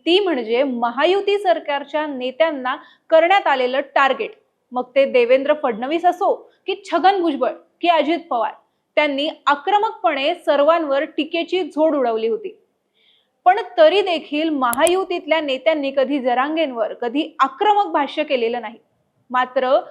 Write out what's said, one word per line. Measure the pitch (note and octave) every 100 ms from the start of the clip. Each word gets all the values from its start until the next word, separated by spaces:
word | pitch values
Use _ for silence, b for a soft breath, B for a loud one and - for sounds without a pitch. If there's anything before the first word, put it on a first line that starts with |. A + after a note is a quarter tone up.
| -
ती | F4+
म्हणजे | G4 C#4+ A3 A#3
महायुती | C#4 A#3+ A#3 A#3 D#4 G4 G4+ G4+
सरकारच्या | G4+ D#4+ - C#4+ C#4+ D4+ D4+
नेत्यांना | C4+ B3+ B3+ D#4+ D4 B3+ - B B B
करण्यात | D#4+ E4 G4 F#4+
आलेलं | C4+ B3 C4 C#4 -
टार्गेट. | C4+ B3+ G#3 - _ _ _
मग | B3 B3 C#4
ते | C4+
देवेंद्र | A#3+ A#3 C4 C4 D4+
फडणवीस | C#4 G3+ B3+ E4 F4
असो | F4 F#4 B3+ b b b
की | G4 -
छगन | E4+ F#4 G4
भुजबळ | E4+ C4 A#3+ - _ _
की | E4+
अजित | E4 C#4 E4+ E4
पवार, | B3 G#3+ - _ _ _ -
त्यांनी | D4 C#4 D4+ D#4 -
आक्रमकपणे | C#4+ E4+ G4+ A4 - F4 C#4+ C#4 E4+
सर्वांवर | - C#4+ C#4+ E4+ D#4 C4+ D4+
टीकेची | - D4+ E4+ E4+ F4+ D#4+
झोड | - D#4 D4
उडवली | A#3+ A3 A3+
होती. | G#3+ F#3 - _ _ _ _ _ _ _ _ -
पण | G4 A4+ -
तरी | D#4 F#4
देखील | G4 E4 - D4 D#4+
महायुतीतल्या | D4 B3+ A#3 D#4+ F#4 F#4 F4 D4 D#4
नेत्यांनी | D4+ C4 C#4+ D#4+ C#4
कधी | C#4 C4 C#4+
जरांगेंवर | B3 A#3+ C#4 D#4+ D#4 A#3+ G#3+
कधी | G3 A#3+ C4 - -
आक्रमक | C4+ - G#4 G#4 G4+
भाष्य | D#4+ C#4 -
केलेलं | D4+ C4 A#3 A#3+
नाही. | A3 A3+ _ _ _ _ -
मात्र | B3 B3+ C4 B3+ D4 -